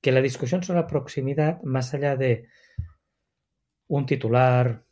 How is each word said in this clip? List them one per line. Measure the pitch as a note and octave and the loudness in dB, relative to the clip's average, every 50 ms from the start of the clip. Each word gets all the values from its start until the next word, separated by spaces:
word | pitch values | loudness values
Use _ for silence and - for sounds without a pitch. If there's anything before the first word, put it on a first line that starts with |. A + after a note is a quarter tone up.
que | - C#3+ | 2 4
la | B2+ C3 | 4 4
discusión | C3 C3+ B2+ - - B2 F3 F3+ | 2 2 -2 -4 -4 -2 -2 -4
sobre | F3+ - F3+ F3 | -2 0 0 0
la | E3 - | 0 0
proximidad, | - D3 C3+ - - - C3 C3+ C#3 D3+ D3+ D3+ D#3 E3+ - | -2 -4 -4 -4 -8 -6 -4 -2 -2 0 0 0 -2 -4 -6
más | C3+ B2+ C3 B2+ B2+ - | -4 -2 -2 -2 -4 -4
allá | C#3 C#3+ C#3+ C#3 C3 | -2 -2 -2 0 0
de | C3+ C3 A#2 G#2+ - _ _ _ _ _ _ - - - _ _ _ _ _ _ _ _ _ _ _ _ _ _ _ _ _ _ _ _ | 2 0 0 0 -2 _ _ _ _ _ _ -12 -12 -12 _ _ _ _ _ _ _ _ _ _ _ _ _ _ _ _ _ _ _ _
un | D#3 C#3+ C3+ | -2 -2 0
titular | C3 C#3+ B2+ - A2 A#2 B2 B2+ B2+ B2 B2 B2+ B2 A2+ - _ _ | -2 -2 -2 0 2 4 4 4 6 4 4 2 2 0 -6 _ _